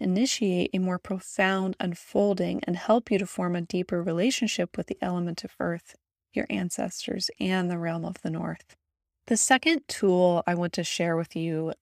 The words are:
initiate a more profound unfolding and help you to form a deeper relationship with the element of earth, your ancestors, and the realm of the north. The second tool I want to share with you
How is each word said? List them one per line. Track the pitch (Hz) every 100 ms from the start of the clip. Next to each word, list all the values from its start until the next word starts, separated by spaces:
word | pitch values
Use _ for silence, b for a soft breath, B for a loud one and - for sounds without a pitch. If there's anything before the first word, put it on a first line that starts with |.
initiate | 190 185 262 - 202 180 -
a | 185
more | 185 180
profound | - 190 - - 190 190 190 185
unfolding | 180 170 - 202 202 190 175 -
and | - 175
help | - 226 -
you | 196
to | 196
form | - 180
a | 175
deeper | 165 180 180 175
relationship | 175 165 226 - 214 - 180 -
with | -
the | -
element | 180 180 175 170
of | 196 -
earth, | 170 170 - - _ _ _
your | - -
ancestors, | 202 180 - 180 - - 190 - -
and | 190 185 180
the | 175
realm | 170 165
of | 165 180
the | 165
north. | 160 165 165 - - _ _ _ _ -
The | 226
second | - 262 320 330 -
tool | - 196 180 180 170 -
I | 175
want | 175
to | -
share | 170 - 170 165
with | 165 165
you | 165 160 160 -